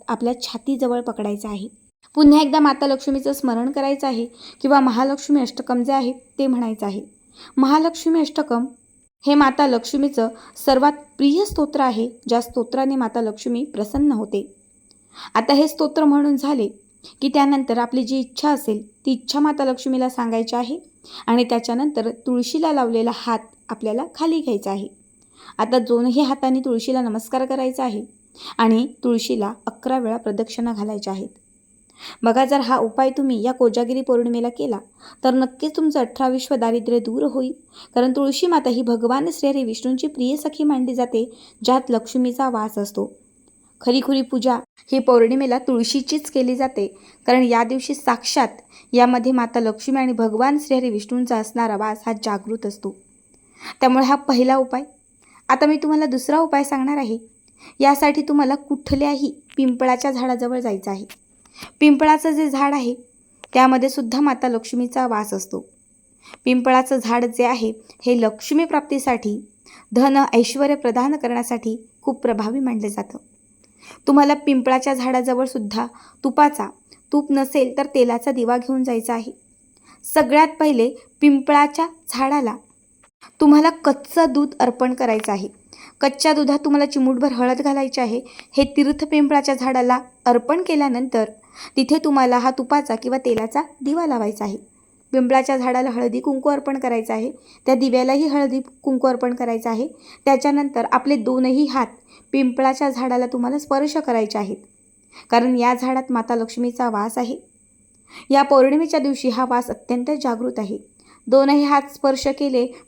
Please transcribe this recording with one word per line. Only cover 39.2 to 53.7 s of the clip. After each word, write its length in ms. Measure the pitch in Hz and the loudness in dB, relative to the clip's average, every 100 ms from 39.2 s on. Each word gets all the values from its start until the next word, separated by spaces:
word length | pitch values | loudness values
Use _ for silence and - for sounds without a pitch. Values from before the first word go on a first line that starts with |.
| 339 | -2
श्रीहरी 300 | 302 277 277 | -2 -2 0
विष्णूंची 420 | 233 226 254 262 302 | -4 -4 -4 -4 -4
प्रिय 300 | 277 247 294 | -4 -4 -2
सखी 280 | 302 311 | -4 -2
मानली 300 | 294 269 254 | 0 0 -2
जाते, 300 | 254 247 233 233 - - - | -2 -2 -2 -4 -10 -20 -4
ज्यात 260 | 226 262 262 | 2 2 2
लक्ष्मीचा 580 | 226 226 254 247 247 269 | -4 -2 -2 -2 -2 -4
वास 300 | 226 214 214 | -2 -6 -6
असतो. 320 | 202 196 202 - _ _ _ _ _ _ | -6 -6 -8 -10 _ _ _ _ _ _
खरीखुरी 420 | 247 262 269 269 | 0 0 0 -2
पूजा 360 | 262 254 254 240 - _ - | -2 -2 0 -2 -6 _ -4
ही 60 | 269 | -2
पौर्णिमेला 600 | 262 240 226 262 262 247 | 4 4 4 2 0 -2
तुळशीचीच 720 | 254 240 226 277 262 302 - | 0 -2 0 -4 -4 -6 -4
केली 260 | 277 247 254 | -2 0 -2
जाते, 300 | 262 233 196 - - _ - | -2 -4 -6 -8 -20 _ 2
कारण 160 | 254 | 4
या 220 | 247 233 | 4 2
दिवशी 300 | 226 262 - | 0 -2 -6
साक्षात 540 | 277 - 233 - 285 233 - - - - | -6 -2 -2 -2 0 -2 -4 -20 -20 -2
यामध्ये 400 | 240 247 247 247 | 4 4 4 2
माता 280 | 254 233 240 | 0 0 -2
लक्ष्मी 400 | 220 220 - 269 | -2 -4 -2 0
आणि 120 | 254 | 0
भगवान 460 | 233 226 220 262 294 | 0 0 2 2 0
श्रीहरी 320 | 294 262 254 | 0 0 0
विष्णूंचा 460 | 208 208 247 240 226 | -4 -4 -4 -2 -2
असणारा 400 | 214 233 226 202 | -2 -2 -2 -2
वास 260 | 214 214 233 | -4 -6 -6
हा 60 | |
जागृत 520 | 214 220 196 208 226 202 | -6 -4 -6 -6 -8 -8
असतो. 300 | 202 196 - _ _ _ _ _ _ - | -8 -12 -12 _ _ _ _ _ _ -14